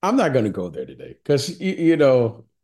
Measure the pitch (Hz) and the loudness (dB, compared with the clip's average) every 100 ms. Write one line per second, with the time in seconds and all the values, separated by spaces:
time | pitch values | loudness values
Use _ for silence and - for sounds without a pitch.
0 | 185 254 175 131 107 95 90 76 - - | -2 0 2 0 -2 -4 -8 -10 -12 -14
1 | - - - 143 - 170 190 185 165 160 | -20 -10 -2 -2 -2 -6 -6 -2 0 4
2 | 143 127 117 104 - _ | 4 4 2 -4 -20 _